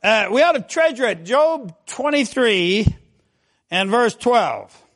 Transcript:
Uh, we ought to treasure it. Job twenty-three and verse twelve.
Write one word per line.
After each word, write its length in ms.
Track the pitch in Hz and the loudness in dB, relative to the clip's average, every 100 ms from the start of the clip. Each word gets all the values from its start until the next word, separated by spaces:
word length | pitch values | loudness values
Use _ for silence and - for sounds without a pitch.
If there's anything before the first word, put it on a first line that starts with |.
Uh, 240 | 196 220 190 | 2 0 0
we 140 | 226 | 2
ought 100 | 330 | 2
to 80 | 311 | 0
treasure 440 | - - 320 247 247 | -4 0 0 0 -2
it. 180 | 175 | -2
Job 500 | 165 254 311 320 220 165 - | -2 2 2 0 -8 -18 -18
twenty-three 1000 | - 277 294 262 - 240 196 175 196 214 - _ _ _ _ _ _ _ | -8 -2 0 -2 0 0 2 0 2 0 -2 _ _ _ _ _ _ _
and 200 | 175 190 | -4 0
verse 260 | 226 240 - | 2 0 0
twelve. 640 | 247 240 175 107 101 _ _ | 0 2 0 -4 -10 _ _